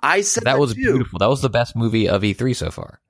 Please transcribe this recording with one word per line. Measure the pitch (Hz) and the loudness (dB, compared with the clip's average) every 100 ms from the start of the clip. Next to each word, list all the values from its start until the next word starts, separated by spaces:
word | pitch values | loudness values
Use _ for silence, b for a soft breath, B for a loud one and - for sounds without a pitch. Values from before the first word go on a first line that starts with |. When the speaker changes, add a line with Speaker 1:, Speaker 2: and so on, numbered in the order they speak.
Speaker 1:
I | 139 190 | 0 0
said | 202 233 | 0 -2
Speaker 2:
That | - | 0
Speaker 1:
that | 135 | 2
Speaker 2:
was | 139 | 2
Speaker 1:
too. | 113 | 0
Speaker 2:
beautiful. | 254 131 120 87 | 0 0 -2 0
That | 104 | 0
was | 135 | 2
the | 131 | 0
best | 117 117 | 0 -2
movie | 117 113 113 101 | 0 0 2 2
of | 95 | 2
E | 104 | 0
three | 95 127 | 0 -2
so | 123 - | -2 -6
far. | - - - | -8 -14 -18